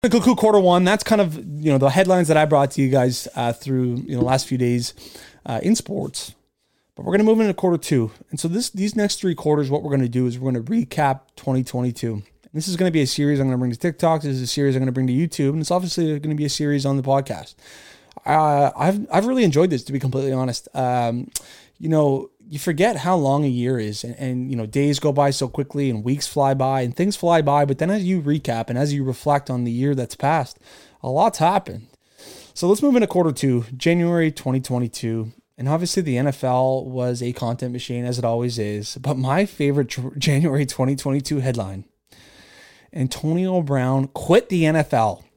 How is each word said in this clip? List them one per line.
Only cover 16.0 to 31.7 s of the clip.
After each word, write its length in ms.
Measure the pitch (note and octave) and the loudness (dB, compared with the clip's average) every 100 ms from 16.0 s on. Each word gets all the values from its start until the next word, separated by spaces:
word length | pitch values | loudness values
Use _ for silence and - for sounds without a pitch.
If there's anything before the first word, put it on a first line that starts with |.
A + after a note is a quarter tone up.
| E3 D3 | -2 -2
gonna 160 | D3+ | -4
be 120 | D3+ D3 | -2 -2
a 40 | |
series 360 | - D3 C#3+ C#3 | -2 0 0 0
on 100 | C#3 | 0
the 60 | |
podcast. 520 | C3+ C3+ C3+ G#2 - - - - - - _ - | 2 0 0 -10 -12 -20 -20 -20 -20 -20 _ -12
Uh, 460 | - D3+ D#3 C#3+ C#3+ | 0 2 4 4 2
I've, 320 | - D#3 G3+ - | 2 0 0 0
I've 140 | F3 A3 | 0 2
really 180 | C4 | 4
enjoyed 240 | G#3+ C#3+ F3+ | 4 4 2
this, 160 | C#3 | 0
to 80 | - | -4
be 80 | C3+ | -4
completely 320 | C3 C3 C#3 | -2 -2 -2
honest. 340 | C3 C3 B2 - | 0 -2 -4 -8
Um, 560 | C#3+ B2+ B2 A#2+ A#2 - - - - _ _ | -4 0 0 0 -2 -6 -12 -14 -20 _ _
you 120 | D#3+ | 0
know, 400 | D#3 D3 C3+ - _ - | 2 2 0 -6 _ -14
you 120 | D3 | -8
forget 380 | F3 D3+ G#3 F#3+ | -4 2 0 2
how 180 | E3 F3+ | 0 2
long 280 | C#3 C#3 | 2 2
a 40 | D3 | 2
year 300 | B2 A#2+ B2+ | 0 -2 -2
is, 240 | G#2+ G#2+ | -4 -6
and, 140 | A#2+ A#2+ | -10 -8
and, 320 | C3 B2+ B2+ | -6 -4 -4
you 60 | B2+ | -6
know, 100 | A2 | -4
days 320 | C#3 C#3+ C#3 | 0 0 2
go 140 | D3+ | 0
by 180 | C#3+ C#3+ | 2 2
so 160 | C3+ C3 | 0 -4
quickly 420 | - C#3 D3 C#3 | -6 -6 -2 -2
and 140 | A2+ | -2
weeks 240 | A2 C#3+ - | -2 -4 -4
fly 260 | - C#3 | 0 0
by 280 | C3+ C3 C3+ | 2 0 0
and 140 | B2 | -4
things 200 | B2 F#3+ | -2 -2
fly 260 | G3+ F3 E3+ | 0 2 2
by. 240 | D3 C#3+ | 4 2
But 140 | C#3+ C#3 | 2 0
then 120 | E3 | 0
as 120 | G#3 | 0
you 180 | F3+ F#3+ | 0 -2
recap 480 | C#3+ C#3 - A2+ A2+ | 0 -2 -2 -4 -2
and 80 | B2 | -2
as 160 | D3 | -2
you 120 | C#3+ | -2
reflect 440 | C3 B2 - C#3+ - | -2 -4 0 0 0
on 140 | B2+ | -4
the 80 | A#2+ | -2
year 240 | A#2 C#3 | -2 0
that's 220 | C#3 A#2+ - | -2 -4 -2
passed, 420 | C#3 D#3+ B2+ - - - - _ | 0 0 -2 -10 -20 -20 -20 _
a 80 | B2 | -4
lot's 300 | C3+ A3 - | 2 0 2
happened. 480 | D#3+ G3 - | 2 2 -4